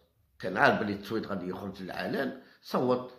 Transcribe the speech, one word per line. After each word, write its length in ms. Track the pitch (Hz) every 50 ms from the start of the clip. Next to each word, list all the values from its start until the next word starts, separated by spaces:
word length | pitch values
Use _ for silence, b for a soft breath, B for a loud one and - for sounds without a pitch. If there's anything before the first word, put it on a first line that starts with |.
| _ _ _ _ _ _ _ -
كان 180 | - 104 90 107
عارف 220 | 139 135 113 98
بلي 140 | 110 101 101
التصويت 340 | 101 - - 117 110 98 -
غادي 200 | 101 92 87 90
يخرج 360 | 92 - 98 101 95 - 95
للعلن، 600 | 87 - - 92 98 131 214 277 254 - - B B B B
صوت. 500 | B - - - 131 123 127 123 - - -